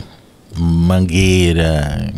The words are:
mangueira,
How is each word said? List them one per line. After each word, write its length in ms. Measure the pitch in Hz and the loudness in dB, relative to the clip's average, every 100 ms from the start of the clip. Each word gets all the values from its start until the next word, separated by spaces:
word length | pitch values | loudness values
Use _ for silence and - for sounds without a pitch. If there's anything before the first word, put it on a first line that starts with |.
| - - - _ - - 85 82 123 | -6 -20 -20 _ -14 -4 0 2 2
mangueira, 1200 | 92 92 82 92 92 87 85 80 78 71 71 80 | 2 0 2 2 2 2 0 0 0 -2 -6 -8